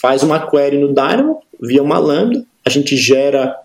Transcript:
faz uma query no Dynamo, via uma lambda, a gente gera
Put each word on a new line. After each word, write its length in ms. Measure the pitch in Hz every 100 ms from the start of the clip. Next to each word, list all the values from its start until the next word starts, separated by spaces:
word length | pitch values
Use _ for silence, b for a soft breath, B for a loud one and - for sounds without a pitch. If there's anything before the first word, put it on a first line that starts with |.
faz 240 | 127 135
uma 260 | 156 156 160
query 280 | 147 143 143
no 100 | 143
Dynamo, 520 | 139 139 220 294 311 - -
via 220 | 117 131
uma 160 | 143 156
lambda, 460 | 151 160 220 240 - _
a 40 | -
gente 280 | 139 139 135
gera 600 | 127 131 139 135 131 -